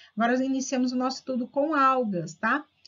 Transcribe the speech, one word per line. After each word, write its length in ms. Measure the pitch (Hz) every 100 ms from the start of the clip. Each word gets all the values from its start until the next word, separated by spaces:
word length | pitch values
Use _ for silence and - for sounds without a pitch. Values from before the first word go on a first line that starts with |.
| - -
Agora 160 | 233
nós 80 | 254
iniciamos 500 | 262 262 262 254 254
o 60 | 254
nosso 220 | 254 262
estudo 280 | - 254 247
com 260 | 277 294
algas, 600 | 302 269 262 226 180 160
tá? 320 | - 220 277 302 _